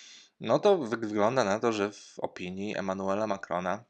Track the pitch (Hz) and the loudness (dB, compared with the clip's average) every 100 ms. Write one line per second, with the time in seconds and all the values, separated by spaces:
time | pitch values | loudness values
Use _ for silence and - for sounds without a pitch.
0 | - - - - 107 143 208 190 117 113 | -20 -20 -20 -6 0 4 4 4 2 -4
1 | 110 107 104 131 104 107 120 107 101 - | -2 2 2 4 2 2 2 2 -2 -4
2 | - - - - 90 95 104 - 95 95 | -18 -8 -8 -6 -8 -6 -6 -4 -4 -2
3 | 95 98 107 98 - 87 90 104 | -2 0 -2 -4 -4 -4 -2 -4